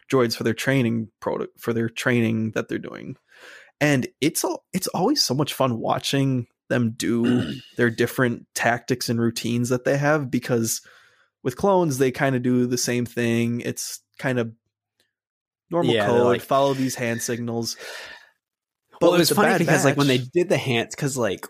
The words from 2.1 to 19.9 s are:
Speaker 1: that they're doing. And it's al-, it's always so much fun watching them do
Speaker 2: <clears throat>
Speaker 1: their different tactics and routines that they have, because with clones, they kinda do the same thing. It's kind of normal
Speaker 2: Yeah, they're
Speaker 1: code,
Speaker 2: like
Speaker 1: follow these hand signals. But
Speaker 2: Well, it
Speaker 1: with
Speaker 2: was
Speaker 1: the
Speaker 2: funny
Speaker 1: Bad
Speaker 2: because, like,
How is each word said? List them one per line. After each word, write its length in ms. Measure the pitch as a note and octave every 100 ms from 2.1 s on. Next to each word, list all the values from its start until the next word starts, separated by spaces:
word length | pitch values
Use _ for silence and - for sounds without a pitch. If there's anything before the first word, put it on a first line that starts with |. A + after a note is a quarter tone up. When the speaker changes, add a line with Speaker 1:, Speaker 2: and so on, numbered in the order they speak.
| A#2+ A2+ A2 A2 A2
Speaker 1:
that 120 | A#2
they're 80 | A2
doing. 360 | - G#1 A#1+ C3+ _ - - - - -
And 280 | D3 C#3 A#2 -
it's 220 | D3+ -
al-, 200 | - - _
it's 160 | F#3 -
always 340 | - F#3+ D4
so 100 | -
much 220 | C3 D3
fun 240 | - C3 A2+
watching 720 | - - - C#3 C3+ C3 A#2 _ -
them 220 | B2+ A#2
do 640 | A#2+ E2 A#2 A#2+ B2 E2 C3 -
Speaker 2:
<clears throat> 100 | -
Speaker 1:
their 120 | A#2+
different 600 | A#2 A#2 - B2 A#2 - -
tactics 520 | A#2 A#2+ - B2+ -
and 120 | A#2
routines 480 | A#2 A2+ A#2 A#2+ B2
that 160 | B2+
they 120 | B2+ C#3
have, 320 | C#3+ D#3 C3
because 540 | B2 - B2 A2+ - - - _ _ _ _
with 120 | C3+ -
clones, 420 | G3 F#3 F3 B2+
they 120 | C3+
kinda 300 | B2 C#3 C3
do 260 | B2 B2 B2
the 100 | B2
same 280 | - B2 A#2+
thing. 540 | - A#2+ A#2 A#2 A#2+
It's 400 | A#2+ A#2+ - - _ -
kind 220 | C#3+ B2
of 120 | A#2 A2+ _ _ _ _ _ _ _ _ _ _ -
normal 240 | E3 E3
Speaker 2:
Yeah, 120 | A#2 G#2
they're 60 |
Speaker 1:
code, 140 | A#2+ A#2+
Speaker 2:
like 140 | A#2+
Speaker 1:
follow 320 | - C#3 C#3
these 220 | C3+ C3
hand 260 | - A#2+ A#2
signals. 560 | - A#2 A#2 A#2 A2+ - - - - - - _ _ _ _ _ _ -
But 20 |
Speaker 2:
Well, 80 | E3+
it 20 | F3
Speaker 1:
with 20 |
Speaker 2:
was 80 | E3+
Speaker 1:
the 60 |
Speaker 2:
funny 140 | D3 G#3
Speaker 1:
Bad 80 | F#3
Speaker 2:
because, 260 | D#3 C#3+
like, 140 | C3+